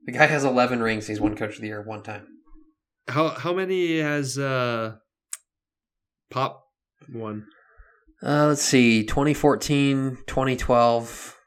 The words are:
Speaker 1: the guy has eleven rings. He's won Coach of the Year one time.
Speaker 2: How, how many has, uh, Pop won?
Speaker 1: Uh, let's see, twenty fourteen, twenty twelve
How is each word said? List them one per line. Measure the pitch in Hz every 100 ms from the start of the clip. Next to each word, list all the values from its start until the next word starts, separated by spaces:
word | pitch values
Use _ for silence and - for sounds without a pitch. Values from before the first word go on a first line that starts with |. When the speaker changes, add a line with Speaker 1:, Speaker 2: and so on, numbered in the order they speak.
Speaker 1:
the | -
guy | 123 151
has | 147
eleven | 139 123 123 123
rings. | 113 110 104
He's | 107
won | 104 107
Coach | 110 -
of |
the | 110
Year | 107
one | 104 107
time. | 101 104 - - _ - - _ _ _ -
Speaker 2:
How, | 135 160
how | 127 160
many | 180 185 185 175 160
has, | 151 147 135 127
uh, | 139 131 123 117 110 107 _ _ _ - _ _ _ _ _ _ _ _ _
Pop | 131 131 - _ _ _ _ -
won? | 117 110 107 107 _ _ _ - _ _ _
Speaker 1:
Uh, | - 147 147
let's | 143
see, | - 135 120 113 107
twenty | - 143
fourteen, | 143 147 117 - 143 139 135 135 127 -
twenty | - 131 127
twelve | - 123 120 117 113 - - -